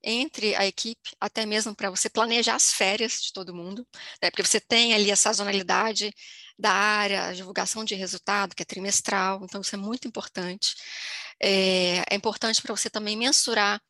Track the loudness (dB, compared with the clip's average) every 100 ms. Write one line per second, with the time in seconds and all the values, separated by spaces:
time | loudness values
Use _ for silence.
0 | -2 -2 -2 -2 0 2 0 0 -8 -8
1 | -14 -8 -6 -4 -2 0 -2 -4 -4 -2
2 | -2 0 2 4 2 4 2 4 2 2
3 | -2 -2 -6 -8 -12 -10 -10 -10 -14 -16
4 | -16 -2 -2 0 2 2 _ 4 4 4
5 | 4 4 4 2 0 -2 0 0 2 -2
6 | -4 -8 -20 -20 -20 _ 2 4 4 2
7 | 2 0 -2 -6 -8 -4 -4 -4 -4 -6
8 | -6 -6 0 0 0 -4 -10 -6 0 0
9 | 2 2 2 -2 -6 -8 -6 -6 -6 -6
10 | -8 -10 -10 -8 -8 -2 -2 -2 -12 -12
11 | -10 -10 -12 -2 2 4 4 4 2 2
12 | 0 0 0 -2 0 0 -2 -4 -2 -4
13 | -4 -2 2 4 4 4 2 2